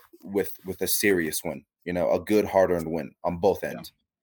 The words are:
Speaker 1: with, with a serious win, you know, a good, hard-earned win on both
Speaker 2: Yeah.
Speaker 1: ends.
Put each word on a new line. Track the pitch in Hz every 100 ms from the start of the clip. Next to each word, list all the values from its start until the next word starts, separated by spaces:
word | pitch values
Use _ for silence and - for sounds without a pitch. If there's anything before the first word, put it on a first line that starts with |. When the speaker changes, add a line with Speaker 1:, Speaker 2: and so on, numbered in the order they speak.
| _ -
Speaker 1:
with, | 92 98 92 -
with | 95 92
a | 92
serious | - 104 92 80 -
win, | 85 69 - _ 87
you |
know, | 87 82
a | 90
good, | 85 107
hard-earned | 95 98 92 87 80
win | 82 69 -
on | 87 87
both | 98 87
Speaker 2:
Yeah. | 76
Speaker 1:
ends. | 69 - _ _ _